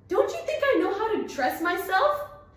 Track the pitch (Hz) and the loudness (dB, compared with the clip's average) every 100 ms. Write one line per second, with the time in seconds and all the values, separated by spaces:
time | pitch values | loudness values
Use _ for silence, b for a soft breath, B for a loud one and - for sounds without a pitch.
0 | - 381 - - - 605 554 453 370 403 | -4 0 2 0 -6 -2 2 2 2 0
1 | 440 427 - - 254 294 330 349 - 381 | 0 0 -2 -2 -2 0 -2 -2 0 2
2 | 587 571 - - - | 2 2 -4 -12 -20